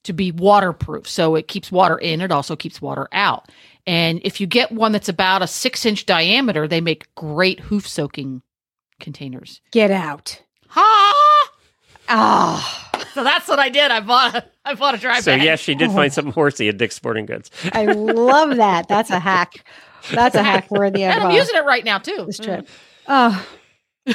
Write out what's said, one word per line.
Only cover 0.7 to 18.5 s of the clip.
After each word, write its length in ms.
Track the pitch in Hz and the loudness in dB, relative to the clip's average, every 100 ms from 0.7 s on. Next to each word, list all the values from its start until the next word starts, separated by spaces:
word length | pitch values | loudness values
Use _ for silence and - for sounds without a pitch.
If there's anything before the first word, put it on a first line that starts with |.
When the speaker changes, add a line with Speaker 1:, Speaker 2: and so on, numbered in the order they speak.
| 160 - 151 - | -2 -8 -10 -10
Speaker 1:
So 280 | - 165 160 | -2 0 0
it 120 | 156 | -2
keeps 240 | 170 - | -10 -4
water 260 | 185 180 160 | 2 2 2
in. 200 | 170 160 | -2 -4
It 100 | 185 | -2
also 240 | 151 - 156 | -2 -2 -8
keeps 260 | 160 - | -10 -12
water 260 | 139 135 135 | -10 -8 -6
out. 360 | 185 196 120 - _ - _ - | -2 -2 -2 -8 _ -20 _ -4
And 340 | 170 165 165 | 0 0 -2
if 180 | - - | -6 -6
you 60 | 190 | -2
get 240 | 233 247 | 0 0
one 200 | 226 220 | 0 0
that's 160 | 214 - | 0 -2
about 360 | 170 190 190 | -2 2 2
a 40 | 175 | -2
six-inch 600 | - 254 - 233 208 - | -4 -4 -2 -2 -2 0
diameter, 600 | 175 170 233 262 165 151 | 0 2 2 0 0 -2
they 140 | 165 | -2
make 320 | 170 156 - | -2 -4 -8
great 460 | - 160 151 185 - | -14 -8 0 0 0
hoof-soaking 840 | - 208 - - 143 - 135 131 _ _ _ _ _ _ | -4 -4 -4 -6 -6 -6 -10 -12 _ _ _ _ _ _
containers. 640 | - 143 139 127 - - _ | -18 -14 -14 -16 -18 -20 _
Speaker 2:
Get 200 | 233 208 | 0 2
out. 500 | 196 160 147 - - _ _ _ | 0 -4 -10 -14 -16 _ _ _
Speaker 1:
Ha! 440 | - 415 427 403 571 587 605 571 _ _ _ _ _ - | 2 4 6 4 4 4 4 2 _ _ _ _ _ -2
Speaker 2:
Ah. 720 | 226 220 214 - 165 - - - - - | 2 4 2 2 -2 -8 -12 -12 -12 -10
Speaker 1:
So 100 | - | -4
that's 240 | 247 330 - | 0 0 0
what 120 | 285 | 0
I 100 | 269 | 0
did. 200 | 269 285 | 2 2
I 80 | 226 | 2
bought 360 | 202 247 247 233 | 2 2 2 -2
a, 100 | - _ | -10 _
I 120 | 262 247 | -10 -4
bought 180 | 277 | -2
a 40 | 233 | -2
dry 240 | 247 240 | -2 -2
Speaker 3:
So 100 | 190 | 0
Speaker 1:
bag. 80 | 135 | 2
Speaker 3:
yes, 160 | 156 160 | 2 0
she 140 | - | -2
did 160 | 139 170 | -2 0
Speaker 2:
Oh. 40 | |
Speaker 3:
find 200 | 196 143 | 2 0
something 200 | 143 147 | 0 -4
horsey 360 | 165 143 - 107 | 0 0 2 -2
at 80 | 101 | 0
Dick's 180 | 113 - | -2 -4
Sporting 300 | 120 110 107 | -6 -6 -6
Goods. 240 | 113 - - 170 | -12 -14 -10 -6
Speaker 2:
I 120 | 226 214 | -2 0
love 720 | 208 214 226 247 277 311 | 0 0 2 4 4 4